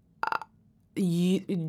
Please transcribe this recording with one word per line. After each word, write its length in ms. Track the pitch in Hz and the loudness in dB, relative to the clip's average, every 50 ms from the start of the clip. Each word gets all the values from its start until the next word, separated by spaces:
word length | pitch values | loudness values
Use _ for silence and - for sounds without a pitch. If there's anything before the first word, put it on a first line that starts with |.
| _ _ _ - - | _ _ _ -10 -8
uh, 140 | - 50 - - _ _ _ _ _ _ _ _ _ - | -6 -6 -8 -8 _ _ _ _ _ _ _ _ _ -2
you, 480 | - 196 175 170 170 180 185 190 196 190 - 196 170 160 | 0 0 2 2 2 4 4 2 2 0 -2 -4 -2 -2